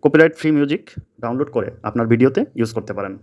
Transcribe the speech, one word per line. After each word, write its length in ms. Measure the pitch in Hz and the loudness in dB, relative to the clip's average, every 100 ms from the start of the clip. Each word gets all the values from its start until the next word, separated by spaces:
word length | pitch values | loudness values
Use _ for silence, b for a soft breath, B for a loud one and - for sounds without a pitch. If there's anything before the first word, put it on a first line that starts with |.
কপিরাইট 340 | 147 151 160 160 | 2 4 4 2
ফ্রি 140 | 156 | -2
মিউজিক 400 | 151 143 147 - - - _ | 0 0 -4 -8 -20 -20 _
ডাউনলোড 300 | 117 123 143 | -8 -6 -4
করে 200 | 120 95 - | -4 -6 -8
আপনার 240 | 107 113 113 | -6 -4 0
ভিডিওতে 380 | 117 127 160 262 | 4 4 2 -6
ইউজ 180 | - 113 | -4 -4
করতে 200 | 113 104 | -4 -8
পারেন। 260 | 98 98 98 | -8 -8 -12